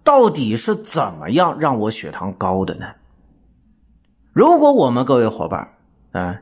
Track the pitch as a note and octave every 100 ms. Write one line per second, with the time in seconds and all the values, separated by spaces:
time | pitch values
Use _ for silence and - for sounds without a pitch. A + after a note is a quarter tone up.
0 | - C#4 A3 D#3 A2+ A2+ A3 G#3+ - D#3+
1 | G#2+ D#2+ D2+ C#3 F3 D3+ D3+ B2 G#2+ A2
2 | D2+ - F#2+ F#2 F#2 F#2 F2+ F2 - -
3 | _ _ _ _ _ _ _ _ _ _
4 | _ _ _ - C#4+ E4+ D4 C4+ C3+ B2
5 | B2+ B2+ A2 - D#2+ F2+ - _ _ _
6 | _ F2+ F2+ F#2